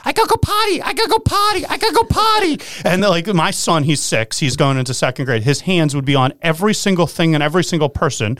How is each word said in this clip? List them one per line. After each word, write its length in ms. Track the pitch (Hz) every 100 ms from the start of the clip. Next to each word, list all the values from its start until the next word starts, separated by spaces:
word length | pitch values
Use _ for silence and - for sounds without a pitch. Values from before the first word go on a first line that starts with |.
I 80 | -
gotta 160 | 359 440
go 80 | -
potty, 460 | - 415 427 330
I 100 | -
gotta 160 | 269 415
go 80 | 392
potty, 480 | 440 403 415 415 -
I 100 | -
gotta 180 | 440
go 100 | 320
potty. 560 | 453 - 427 427 381 285 - -
And, 180 | - 180
like, 240 | 202 170 170
my 220 | 185 165
son, 340 | 196 - 165
he's 160 | 143 147
six, 380 | - 131 110 -
he's 180 | 143 -
going 220 | 139 135
into 160 | 127
second 300 | 127 143 127
grade. 180 | 131 117
His 200 | 110 143
hands 320 | - 185 156
would 100 | 143
be 100 | 131
on 180 | 139 127 -
every 320 | 165 160 208
single 320 | 214 - 185 165
thing 280 | - 170
and 80 | 156
every 220 | 147 165
single 240 | 170 170 147
person. 500 | - 160 - 107